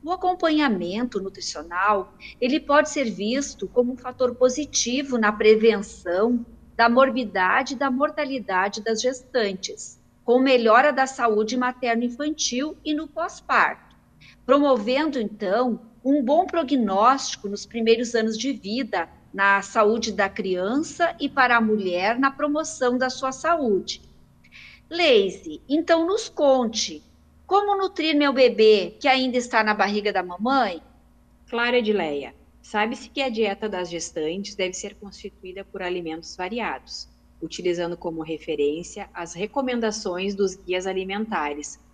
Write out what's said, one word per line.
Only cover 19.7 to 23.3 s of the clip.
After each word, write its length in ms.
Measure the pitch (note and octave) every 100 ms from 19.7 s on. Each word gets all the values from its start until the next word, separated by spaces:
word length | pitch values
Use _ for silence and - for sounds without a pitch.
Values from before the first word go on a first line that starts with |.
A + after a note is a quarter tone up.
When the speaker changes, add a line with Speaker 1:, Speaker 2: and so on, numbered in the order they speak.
| A#3+ G#3 A3+ A3+
Speaker 1:
da 160 | G3 G3
criança 880 | - F#3+ F3+ F#3+ C4+ D#4+ - E4+ -
e 120 | C#4+
para 260 | C#4 B3 A#3+
a 60 |
mulher 560 | A3 G#3+ F#3 F3 G3 A#3+
na 120 | C4+
promoção 680 | C4+ D4 D4 D4+ - B3 B3
da 100 | B3+
sua 240 | B3+ C4